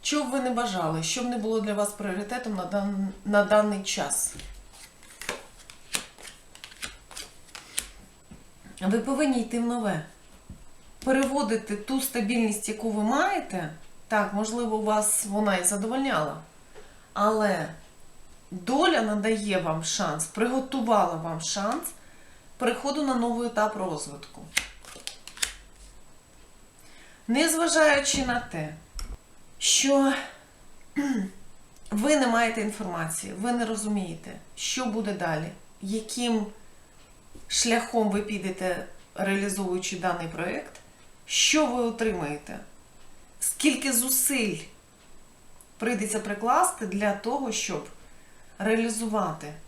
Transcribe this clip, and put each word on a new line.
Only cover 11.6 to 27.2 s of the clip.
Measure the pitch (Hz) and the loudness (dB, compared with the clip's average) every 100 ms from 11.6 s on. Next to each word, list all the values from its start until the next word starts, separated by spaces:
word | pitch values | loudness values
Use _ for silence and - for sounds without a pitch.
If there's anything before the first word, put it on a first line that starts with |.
| - 208 | -2 -8
ту | - 269 | -2 -2
стабільність, | 262 240 202 240 220 208 - | 0 -2 0 2 2 0 -4
яку | 220 226 | -4 -2
ви | 208 | 0
маєте, | 208 277 381 392 - 185 156 160 - - - | 2 2 2 0 -2 -6 -6 -10 -16 -20 0
так, | 214 202 | 2 2
можливо, | 196 220 233 233 214 | 0 0 0 0 0
вас | 214 214 208 - 208 | 2 2 2 0 0
вона | 202 214 190 | 0 2 4
і | |
задовольняла, | 180 202 220 262 269 190 151 156 - - - - - - - | 2 0 -2 0 0 0 0 -6 -14 -20 -20 -20 -20 -20 -10
але | - 208 220 208 180 160 - - - - - - - - | 2 2 4 2 2 -2 -8 -18 -20 -20 -18 -20 -20 -12
доля | 180 202 269 359 294 | -8 0 4 6 6
надає | 220 208 208 220 208 185 | 2 2 2 0 2 0
вам | 165 160 | 2 -2
шанс, | 160 - 180 156 - | -2 0 0 -2 -4
приготувала | - 240 262 262 269 226 214 180 165 | 0 0 2 0 -2 4 4 4 0
вам | 165 160 | -4 -4
шанс | - - 202 285 - - - - - - - - | -4 -2 -2 -2 -6 -12 -20 -20 -20 -20 -20 -2
переходу | 240 240 277 285 | -2 0 -2 0
на | 277 254 | 2 2
новий | 233 226 240 | 2 0 0
етап | - 214 208 | 2 0 0
розвитку. | 185 151 147 147 - - - - - - - - - - - - - - - - - - - - - - - - - - - - - - | -4 -4 -6 -10 -14 -18 -4 -4 -4 -14 -18 -14 -12 -14 -18 -6 -6 -6 -20 -20 -20 -20 -20 -20 -20 -20 -20 -20 -20 -20 -20 -20 -20 -18